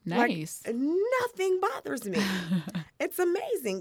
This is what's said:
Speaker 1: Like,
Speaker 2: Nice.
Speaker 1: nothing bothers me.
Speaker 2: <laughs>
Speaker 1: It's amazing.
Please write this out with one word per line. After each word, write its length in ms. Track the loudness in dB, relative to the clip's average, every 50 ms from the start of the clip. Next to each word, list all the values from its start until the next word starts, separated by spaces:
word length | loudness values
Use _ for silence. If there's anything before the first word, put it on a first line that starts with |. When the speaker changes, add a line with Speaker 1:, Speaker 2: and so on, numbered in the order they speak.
| -6
Speaker 1:
Like, 260 | 0 2 4 4 4
Speaker 2:
Nice. 320 | 2 0 -4 -8 -10 -8 -6
Speaker 1:
nothing 920 | -6 -4 -2 0 2 2 2 2 2 2 2 2 0 -2 0 0 2 2 2
bothers 440 | 2 0 -2 -2 -4 -4 -6 -4 -4
me. 160 | -2 0 0 0 0 0 -2 -2 0 0 0 0
Speaker 2:
<laughs> 380 | -2 -6 -6 -8 -8 _ -6
Speaker 1:
It's 180 | -4 -4 0 0
amazing. 640 | 2 2 2 2 0 -2 -2 -2 -2 -2 -4 -4